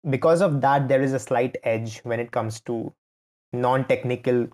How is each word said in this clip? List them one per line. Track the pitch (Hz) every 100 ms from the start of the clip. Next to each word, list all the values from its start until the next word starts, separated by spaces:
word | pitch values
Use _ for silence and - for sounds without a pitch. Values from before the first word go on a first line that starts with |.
| 147
because | 135 165 170
of | 190 143
that, | 135 143 131
there | 135
is | 135
a | 135
slight | - 123 123 -
edge | 120 113 113 110 120
when | 117 120
it |
comes | 123 110 110
to | - 117 - - _ _ _ _ _
non-technical, | 123 123 131 131 123 123 123 131 123 117